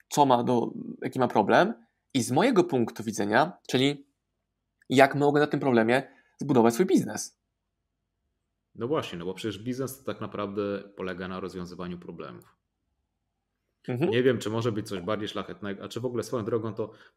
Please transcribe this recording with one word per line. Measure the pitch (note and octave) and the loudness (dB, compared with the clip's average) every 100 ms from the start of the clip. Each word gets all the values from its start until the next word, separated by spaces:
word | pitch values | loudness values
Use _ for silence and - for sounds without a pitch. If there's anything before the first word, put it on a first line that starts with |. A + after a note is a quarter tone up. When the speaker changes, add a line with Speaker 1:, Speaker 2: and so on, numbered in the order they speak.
| - | -2
Speaker 1:
co | - C#3 | 2 4
ma | A#2+ | 4
do, | A#2+ B2 - - - - | 4 0 -2 -6 -12 -10
jaki | - C3 | -6 0
ma | B2 | 2
problem, | A2+ G2 B2 F#3+ A3+ _ _ _ | 4 6 6 4 -2 _ _ _
i | C3 | -4
z | A2 | 0
mojego | C3+ A#3+ G3+ | 2 4 4
punktu | F3 C3 A2+ - | 4 2 -2 -4
widzenia, | A2 G2 G2+ A2+ D#3+ - - | -6 -4 2 4 2 -2 -2
czyli | C3 C#3 C#3+ - _ _ _ _ _ _ _ - | 0 2 -2 -12 _ _ _ _ _ _ _ 2
jak | C3 C3+ C#3+ | 6 6 6
mogę | D3 D3 | 4 4
na | D3 | 2
tym | D3 | 0
problemie | C#3+ A#2 A2 B2+ - _ _ - | 4 4 4 2 0 _ _ -8
zbudować | C#3+ C3 A2+ | 2 4 6
swój | A2+ F#3+ | 4 2
biznes. | D4+ A#2 G#2+ - _ _ _ _ _ _ _ _ _ _ _ _ _ _ - | 2 0 -8 -12 _ _ _ _ _ _ _ _ _ _ _ _ _ _ -10
Speaker 2:
No | A#2+ | -4
właśnie, | D3+ - F2 | -4 -4 -8
no | F2 | -8
bo | |
przecież | F#2+ A2 F#2+ | -6 -8 -6
biznes | A#2 B2 B2 - | -8 -6 -8 -8
to | - | -10
tak | G#2 | -10
naprawdę | G#2 G2+ G2+ G2+ G2+ G2+ - - | -10 -8 -6 -4 -4 -6 -10 -10
polega | F#2 F2+ F#2 | -8 -8 -8
na | F#2 | -8
rozwiązywaniu | F#2 F#2 F2 F2 F2+ F2 | -10 -10 -12 -10 -10 -12
problemów. | F2+ E2+ D2 A#1 - _ _ _ _ _ _ _ _ _ _ _ _ _ - | -14 -14 -14 -16 -20 _ _ _ _ _ _ _ _ _ _ _ _ _ -8
Speaker 1:
Mhm. | A#2+ E3+ | -4 0
Speaker 2:
Nie | A#2 | 2
wiem, | C3 A2 | 2 2
czy | G#2+ | -2
może | A2+ A#2+ | -4 -2
być | G#2+ G#2 | -4 -6
coś | G2 | -8
bardziej | F2 G#2+ G#2 | -6 -6 -6
szlachetnego, | G#2 F#2 F2+ G2+ G2 | -8 -10 -12 -12 -12
a | G2+ | -10
czy | A#2 | -8
w | B2 | -6
ogóle, | A#2+ | -6
swoją | G#2 B2 G#2 | -4 -6 -2
drogą, | A2+ A2 | -4 -4
to, | G#2+ G#2+ - - | -8 -10 -12 -20